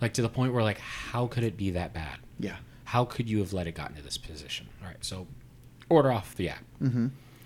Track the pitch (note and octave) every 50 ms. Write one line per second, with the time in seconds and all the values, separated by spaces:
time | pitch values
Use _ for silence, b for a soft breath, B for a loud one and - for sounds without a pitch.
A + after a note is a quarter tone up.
0 | A#2+ A2 - - A#2 A2+ - B2+ B2+ C3 B2 A#2+ A2 G#2+ G2 - - - - -
1 | - - - A#2+ B2 A#2 - A#2+ A#2 A2+ F#2+ - G2 G2 F2 F2+ F2 - - E2+
2 | D#2+ C#2+ C2+ - - - - - F#3 G3 - - - B B B B B - A#2+
3 | B2 B2 - - A#2+ A2+ G#2+ G#2 G2 F2 G2 F#2 F2 E2 D#2+ D2+ D2 - D#2 D2+
4 | C#2+ C2+ - - - - D#2 D2 D2+ - - - - - - - G2 F#2 E2 -
5 | - - F#2+ F#2 F2+ - - - - - - - - - - - - - E3+ D#3
6 | C3+ C3+ B2 G#2 - - - - F#2 D#2 D2 - - - - - D3 C3 A#2+ B2
7 | A#2 C3 C3+ B B B B B B